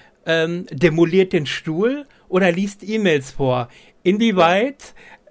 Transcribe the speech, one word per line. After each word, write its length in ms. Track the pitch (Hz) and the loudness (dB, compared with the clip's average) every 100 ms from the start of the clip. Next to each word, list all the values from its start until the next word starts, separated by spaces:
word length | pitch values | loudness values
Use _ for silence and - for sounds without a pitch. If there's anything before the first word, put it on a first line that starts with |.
| _ _ - | _ _ -2
ähm, 400 | 165 165 175 - | 0 0 -4 -8
demoliert 640 | 139 170 160 165 185 190 | 0 0 4 4 4 2
den 120 | 175 139 | 0 -4
Stuhl 640 | - 165 160 233 285 277 _ - | -8 -6 -2 -2 -2 -10 _ -4
oder 220 | 185 185 | 0 0
liest 300 | 175 202 - | 0 -4 -8
E-Mails 480 | 190 220 190 147 131 | -6 -2 0 0 -2
vor. 380 | - 135 123 120 - - _ | -4 -2 -2 -6 -14 -20 _
Inwieweit 920 | 180 208 233 185 165 190 269 - - - - - _ | -2 2 2 2 2 2 -2 -6 -20 -20 -20 -20 _